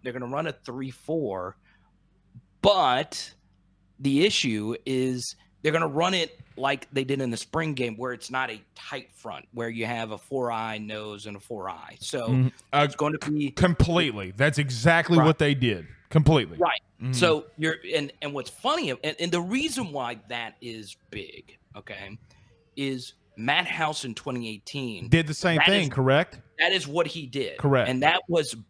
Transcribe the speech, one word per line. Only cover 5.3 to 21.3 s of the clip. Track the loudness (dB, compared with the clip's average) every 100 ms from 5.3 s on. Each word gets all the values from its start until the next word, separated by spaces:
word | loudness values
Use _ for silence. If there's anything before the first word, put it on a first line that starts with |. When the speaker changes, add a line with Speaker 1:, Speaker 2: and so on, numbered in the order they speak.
| -12 _ _
Speaker 1:
they're | 0
gonna | 0 0
run | 2 2
it | 2 -2 -6 -20 -4
like | -2 -2 -2
they | -4
did | -2 0
in | -2
the | -4
spring | -4 -4 -2
game, | -2 -4 -4
where | -8
it's | -8 -6
not | -4 -4
a | -8 -16
tight | -20 -12 -12 -12
front, | -16 -12 -12 -12
where | -6 -6
you | -4 -4
have | -4 -6
a | -8
four-eye | -6 -4 -2 -2 -4 -6
nose | -8 -10 -10 -10 -12
and | -14
a |
four-eye. | -12 -10 -8 -10 -14 -14
So | -6 -4 2
Speaker 2:
Mm-hmm. | 4 2 0 _
Uh, | 2
Speaker 1:
it's | 2 2
going | -2 -2
to | -2
be | -2 -2
Speaker 2:
completely. | 2 4 6 6 4 2 -2 -6 0
That's | 2 2
exactly | -2 2 4 6 6 8
Speaker 1:
Right. | 8
Speaker 2:
what | 6
they | 4
did. | 4 2 0 -4 -18 2
Completely. | 4 8 6 4 0
Speaker 1:
Right. | 0 0 -6 -8
Speaker 2:
Mm-hmm. | -4
Speaker 1:
So | 4 4 4 0 -2
you're, | -2 -2 -2 -2
and, | -2 -6
and | -8
what's | -6 -8
funny, | -4 0 0 0
and, | -2 -4 -4
and | 0
the | 0
reason | 0 0 -2 -2 -4
why | -4 -6 -6 -8
that | -8 -8 -10
is | -12 -12 -14 -18 _
big, | -12 -12